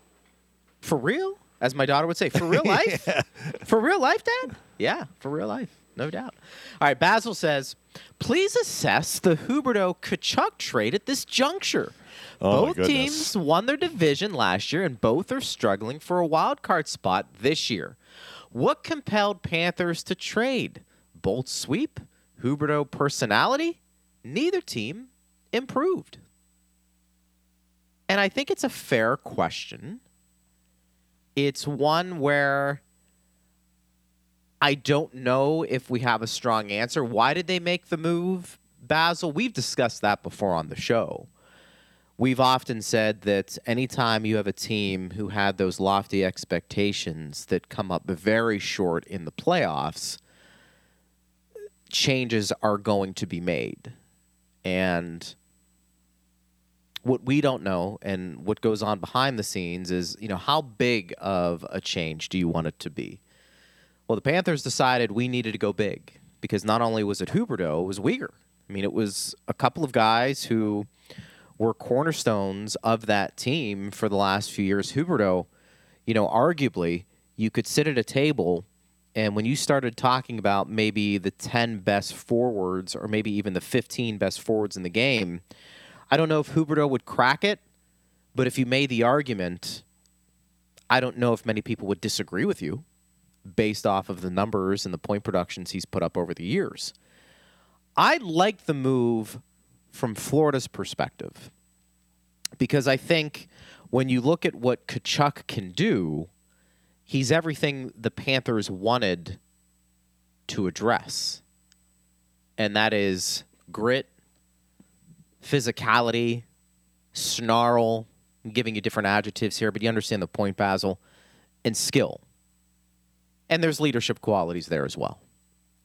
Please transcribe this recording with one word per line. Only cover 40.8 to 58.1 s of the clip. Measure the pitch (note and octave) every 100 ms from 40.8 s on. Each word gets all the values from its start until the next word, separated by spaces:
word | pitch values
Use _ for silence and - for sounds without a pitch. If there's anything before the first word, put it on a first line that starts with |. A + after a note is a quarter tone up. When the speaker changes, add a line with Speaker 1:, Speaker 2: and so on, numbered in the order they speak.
| - A#2 E2 - - _ _ - - _ _ _ _ -
Speaker 1:
We've | B2+ B2
often | B2+ C3 - A2+
said | G#2 A#2 G#2+ G#2
that | G#2 G2+ F#2+ -
anytime | - A#2 C3 - A#2+ A2 G#2+
you | A2
have | G2+
a |
team | - - A2 G2+ F#2+ F#2
who | F#2 G#2
had | G#2 G2+ F#2+
those | F#2 F2
lofty | F#2+ G2 G2+ G2
expectations | F#2 - - F2 - - G2+ G2 - D#2+ D2+ C#2+ -
that | F2+ -
come | - F#2+
up | F2 -
very | F2 F#2 A2 A#2 G#2
short | - - F2+ E2 -
in | F#2
the | D#2
playoffs, | - - F3 G2 D2+ D2 - - - _ _ _ - _ _ _ _ _ _ _ _ _ - G#4 _ _
changes | - - C3 A#2+ A2+ G2 -
are | G#2+ G#2
going | G#2 G2+ F#2+
to | F#2+ F#2+
be | F2
made. | F2 D#2 A1 - - - _ _ _ _ _ _
And | F#2 F#2 F#2 F2 E2+ E2 - - _ _ _ _ _ _ _ _ _ _ _ _ _ _ _ -
what | A#2+ B2+
we | B2 C#3+
don't | C#3+ C3
know | F#2 F#2 F#2 G#2+
and | -